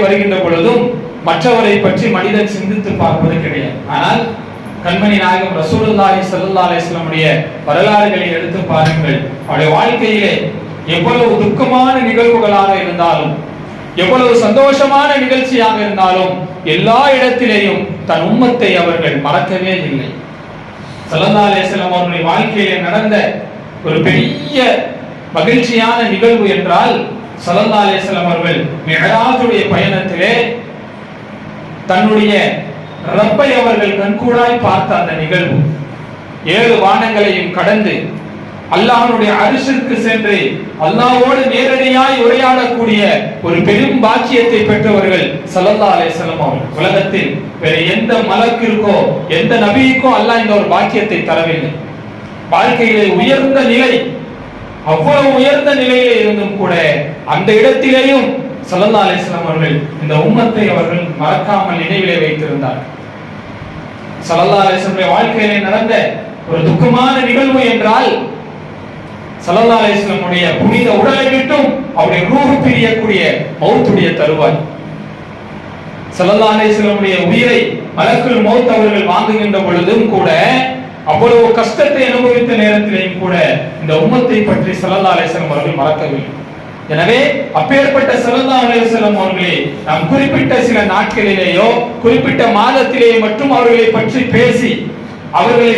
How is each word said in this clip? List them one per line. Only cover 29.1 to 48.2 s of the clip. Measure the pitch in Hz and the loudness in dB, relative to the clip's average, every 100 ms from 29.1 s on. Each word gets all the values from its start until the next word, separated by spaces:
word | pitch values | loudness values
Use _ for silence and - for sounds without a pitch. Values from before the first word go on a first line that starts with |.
| 226 247 247 240 208 - | 2 2 2 2 0 0
பயணத்திலே | 175 202 190 185 170 202 240 226 - - - - - - - - - - - - - - | 0 0 -2 -4 -2 0 0 -2 -6 -12 -16 -16 -18 -18 -18 -16 -16 -16 -14 -14 -10 -2
தன்னுடைய | 185 214 214 208 202 - - - - - - - 202 | 0 2 2 2 2 0 -4 -8 -12 -14 -12 -4 0
ரப்பை | - - 277 247 | 2 2 2 2
அவர்கள் | 233 214 202 202 | 2 2 0 0
கண்கூடாய் | 202 226 240 240 240 240 208 | -2 0 0 2 2 2 0
பார்த்த | 185 - 190 | 0 0 -2
அந்த | - 160 | -2 -4
நிகழ்வு. | 156 180 165 135 147 - - - - - - - - 196 | -2 -2 0 0 0 -2 -10 -14 -16 -16 -16 -10 -2 2
ஏழு | 233 220 | 2 4
வானங்களையும் | 190 214 226 208 202 180 175 185 | 4 2 0 0 0 0 -4 -2
கடந்து | 175 214 202 143 151 - - - - - - 170 | 0 2 0 -2 -6 -10 -12 -14 -14 -14 -4 0
அல்லாஹ்வுடைய | 226 233 240 220 208 - | 4 4 2 2 0 2
அரிசிற்கு | 208 262 269 - - 220 226 | 0 0 0 -2 -2 -2 0
சென்று | 220 214 196 - - - - 160 | 0 0 0 -2 -4 -10 -4 -2
அல்லாஹ்வோடு | 220 247 247 254 262 262 | 2 2 4 2 2 0
நேரடியாய் | 233 262 262 262 254 262 262 233 | 0 0 2 2 2 2 2 2
உரையாடக்கூடிய | 254 262 254 - 233 220 208 196 - - - 170 | 4 2 2 0 0 0 2 2 0 -2 -6 -2
ஒரு | 170 - | 0 2
பெரும் | 208 277 262 220 | 2 2 2 2
பாக்கியத்தை | 254 - 240 233 220 - | 0 0 2 2 2 2
பெற்றவர்கள் | 208 214 196 190 180 - 151 - | 0 2 2 2 0 -2 -6 -6
ஸல்லல்லாஹு | 185 196 214 196 175 | 0 2 2 2 2
அலைஹி | 165 | 0
வஸல்லம் | 165 165 156 147 | -2 -4 -4 -2
அவர்கள். | - 135 151 | -4 -6 -4
உலகத்தில் | - 196 - 190 - - - - | 0 0 0 -2 -2 -6 -8 -4
வேற | 156 165 165 | -2 0 0
எந்த | 196 220 - | 0 0 0